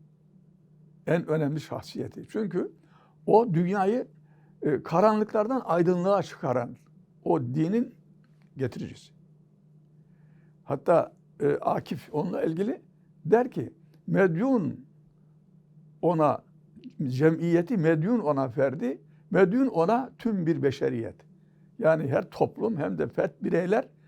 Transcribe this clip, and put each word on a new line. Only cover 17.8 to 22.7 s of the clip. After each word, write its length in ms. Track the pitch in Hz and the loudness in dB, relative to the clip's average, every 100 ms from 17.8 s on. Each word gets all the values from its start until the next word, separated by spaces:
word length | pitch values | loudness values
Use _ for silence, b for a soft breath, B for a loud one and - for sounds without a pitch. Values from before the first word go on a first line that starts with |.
| 156 165 175 240 | 2 2 2 0
ona 300 | 151 139 135 | 0 0 -2
ferdi, 520 | 117 139 131 240 302 b b b | 0 0 0 -6 -6 b b b
medyun 360 | 175 190 240 269 | 2 4 4 0
ona 440 | 170 170 233 254 - | 2 2 0 -2 -6
tüm 260 | 233 202 160 | -4 -2 0
bir 180 | 147 | 0
beşeriyet." 520 | 135 - 135 123 110 - - - b b b - | 0 0 -2 -2 -8 -12 -20 -20 b b b -2
Yani 280 | 156 160 135 | 0 2 0
her 220 | 170 175 | -2 -2
toplum 480 | - 147 - 208 | -2 -4 -2 -4